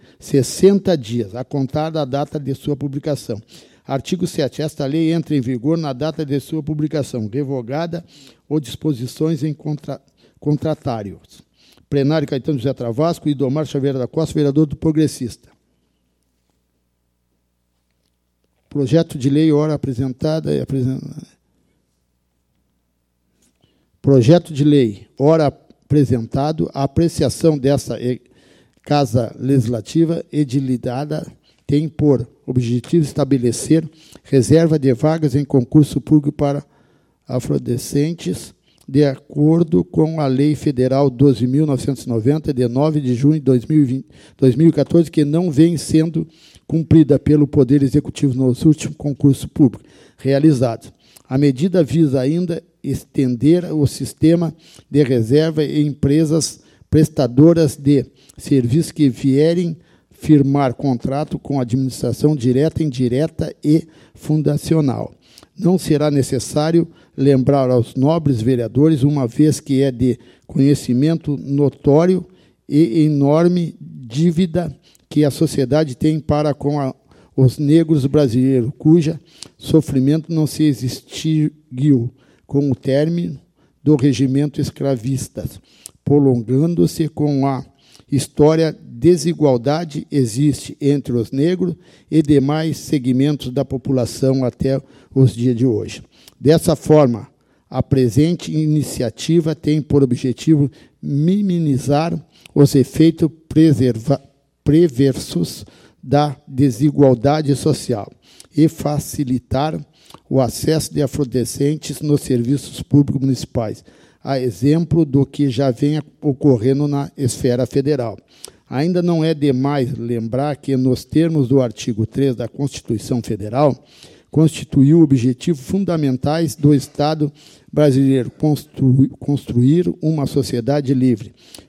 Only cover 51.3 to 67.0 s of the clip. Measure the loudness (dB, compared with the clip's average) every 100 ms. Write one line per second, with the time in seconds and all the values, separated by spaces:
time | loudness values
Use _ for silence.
51.3 | 0 0 2 0 0 0 2 2 0 -2
52.3 | -2 -4 -6 -10 _ -8 -8 -6 -2 -2
53.3 | 0 2 2 0 -2 -2 -2 -10 0 2
54.3 | 2 0 -8 _ -20 -4 0 2 2 2
55.3 | 2 2 0 -2 0 -2 -2 0 2 2
56.3 | 0 -4 -10 _ _ -2 2 2 0 -2
57.3 | 6 6 6 2 0 0 0 0 _ _
58.3 | -14 -2 0 2 0 -2 0 0 0 0
59.3 | 2 2 2 -2 -6 _ _ _ _ 2
60.3 | 4 4 0 -2 -2 -4 -2 -4 -6 -6
61.3 | -8 -6 -4 -2 -2 -4 -4 -6 0 0
62.3 | 0 0 0 0 -2 -4 -2 -2 0 -4
63.3 | -4 -10 -6 0 0 0 -16 _ -14 -4
64.3 | -2 0 -2 0 0 0 -2 -8 -14 _
65.3 | _ -20 -4 0 0 0 0 2 0 0
66.3 | -2 -4 -2 0 0 0 -6